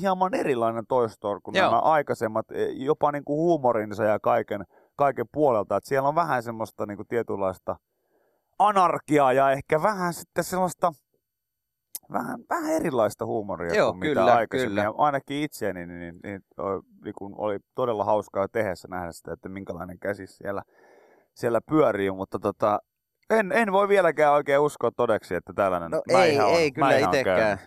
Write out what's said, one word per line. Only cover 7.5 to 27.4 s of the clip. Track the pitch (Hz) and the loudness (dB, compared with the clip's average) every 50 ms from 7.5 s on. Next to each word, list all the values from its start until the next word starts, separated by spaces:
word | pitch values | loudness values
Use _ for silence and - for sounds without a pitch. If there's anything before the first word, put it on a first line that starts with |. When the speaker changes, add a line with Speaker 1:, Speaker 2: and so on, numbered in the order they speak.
| 92 - _ - 92 - _ _ _ _ _ _ _ _ _ _ _ _ _ _ _ - | -4 -4 _ -8 -8 -8 _ _ _ _ _ _ _ _ _ _ _ _ _ _ _ 2
Speaker 1:
anarkiaa | 190 208 208 196 180 170 147 135 - - 151 147 139 131 127 | 2 4 4 4 4 4 2 -2 0 2 4 4 4 4 4
ja | 135 135 139 | 4 4 4
ehkä | 135 139 - - 156 156 165 | 2 0 0 -2 0 0 2
vähän | 208 214 185 180 175 165 | 0 0 0 -2 -4 -4
sitten | - - - _ 185 165 | -6 -12 -8 _ -6 -6
sellaista | - 180 185 185 175 - - - 170 156 - _ _ _ _ _ _ _ _ _ _ _ _ _ _ _ _ _ _ - - - - - | -4 -2 -2 -2 -2 -2 -2 -2 -2 -2 -4 _ _ _ _ _ _ _ _ _ _ _ _ _ _ _ _ _ _ -18 -18 -14 -8 -6
vähän, | - - - - 240 - - | -6 -6 -6 -8 -10 -8 -6
vähän | 302 339 311 311 320 | -6 -4 -2 -2 -2
erilaista | 320 - 170 131 120 107 101 - - 113 | -2 -2 -2 0 0 0 0 0 -4 -6
huumoria | 113 120 113 104 101 90 80 87 85 185 | -6 -4 -6 -6 -6 -8 -6 -4 -2 0
Speaker 2:
Joo, | 214 151 113 90 | 2 2 0 0
Speaker 1:
kuin | 92 | -2
mitä | 90 156 143 104 | -4 -2 0 2
Speaker 2:
kyllä, | 95 120 120 | 4 4 4
Speaker 1:
aikaisemmin. | 117 110 - - 131 127 110 | 4 2 0 -2 -2 -2 -2
Speaker 2:
kyllä. | 98 104 104 | -2 -2 -2
Speaker 1:
Ja | 107 110 | -2 0
ainakin | - 143 151 139 139 - - 139 147 151 | 0 0 0 0 -2 -4 -6 -6 -6 -6
itseäni | 147 - - 110 101 92 90 87 | -6 -6 -6 -6 -6 -6 -6 -10
niin, | 87 87 85 | -12 -12 -12
niin, | 87 87 87 - - | -12 -14 -14 -14 -12
niin, | 101 101 95 - _ _ - | -12 -12 -12 -14 _ _ -8
o-, | 87 98 95 85 - _ _ _ - | -6 -4 -4 -6 -8 _ _ _ -14
niinku | 107 104 - 98 101 95 | -12 -12 -12 -14 -14 -10
oli | - 104 107 101 98 - _ _ | -6 -6 -4 -4 -6 -8 _ _
todella | - 127 120 110 104 101 | -4 -2 -2 -2 0 0
hauskaa | 104 107 104 98 - - 98 98 98 | 0 0 0 -2 -2 -4 -4 -4 -2
tehdessä | - 113 110 98 87 - - 87 | -2 -2 -2 -2 -4 -6 -10 -12
nähdä | 90 90 87 85 82 | -10 -10 -10 -10 -12
sitä, | - - - 82 | -14 -12 -12 -12
että | - - 92 | -12 -12 -14
minkälainen | 95 98 95 95 92 82 90 90 90 - | -14 -12 -12 -12 -12 -12 -12 -14 -12 -8
käsi | - 95 101 101 95 | -6 -6 -6 -6 -10
siellä, | - - - - 101 98 95 - _ _ _ _ _ _ _ _ _ _ _ _ _ _ | -16 -18 -12 -10 -8 -8 -8 -10 _ _ _ _ _ _ _ _ _ _ _ _ _ _
siellä | - 123 120 117 110 | -6 -2 -2 0 -2
pyörii, | - - 156 156 143 120 101 101 98 98 | 0 0 2 4 4 4 2 2 0 -2
mutta | 95 95 95 - - 98 | -2 -4 -6 -8 -6 -4
tota, | 101 104 98 - - 104 104 - - _ _ _ _ _ _ _ _ - | -4 -4 -2 0 0 0 0 0 -4 _ _ _ _ _ _ _ _ 0
en, | 220 226 208 180 - | 0 0 2 2 0
en | 226 233 202 185 | 0 2 2 2
voi | 202 202 196 | 2 4 4
vieläkään | 202 196 175 165 143 151 151 147 143 | 4 4 4 4 2 4 4 4 4
oikein | 147 143 143 139 143 | 4 4 2 2 2
uskoa | 151 147 - - - 117 | 2 2 0 -2 -2 -2
todeksi, | - - 123 113 107 98 - - 92 | 0 0 0 2 0 0 -2 -4 -6
että | 85 - - 90 | -6 -6 -4 -2
tällainen | 107 101 95 92 87 85 80 | 0 0 0 0 -2 -2 -4
Speaker 2:
No | - - - - - | -4 -6 -2 2 4
Speaker 1:
mäihä | 185 185 165 147 - - | 4 4 4 4 4 2
Speaker 2:
ei, | - - | 4 4
Speaker 1:
on, | 170 | 4
Speaker 2:
ei | 160 147 127 | 2 0 0
kyllä | 156 143 | 0 2
Speaker 1:
mäihä | 135 135 135 - - | 2 4 4 2 2
on | 165 | 2
Speaker 2:
itekään, | 139 123 98 92 | 2 2 2 2
Speaker 1:
käynyt. | 110 | 2